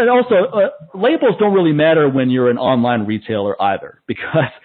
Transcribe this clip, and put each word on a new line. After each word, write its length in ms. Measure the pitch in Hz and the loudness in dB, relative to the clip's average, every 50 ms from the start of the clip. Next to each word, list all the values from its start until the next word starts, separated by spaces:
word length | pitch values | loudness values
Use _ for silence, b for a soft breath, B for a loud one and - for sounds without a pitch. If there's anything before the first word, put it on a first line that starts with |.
and 100 | 226 240 | 0 2
also, 240 | 247 247 247 247 220 | 2 2 2 2 2
uh, 640 | 180 190 175 - 208 190 262 - - - - - 185 | 2 2 0 0 0 0 0 -2 -8 -20 -16 -8 -2
labels 380 | 202 262 330 330 294 233 180 - | 0 0 0 2 0 0 0 2
don't 160 | 208 208 196 | 0 2 2
really 160 | 190 175 160 | 2 2 2
matter 360 | 151 147 156 160 160 160 147 139 | 2 2 2 2 2 2 2 2
when 200 | 131 135 127 127 | 0 0 0 0
you're 220 | 127 127 123 123 | 0 2 2 2
an 80 | 120 120 | 0 0
online 480 | 127 107 131 117 117 123 120 110 104 | 0 0 0 0 0 0 0 -2 -2
retailer 480 | 104 107 104 - - 110 101 101 101 95 - | -4 -6 -6 -6 -6 -6 -4 -4 -4 -4 -2
either, 400 | 95 101 95 - - - - _ _ - | -2 -2 -2 -4 -8 -14 -20 _ _ -10
because 420 | 117 - - - - 160 131 - - - | -10 -10 -8 -4 -2 -2 -2 -4 -6 -14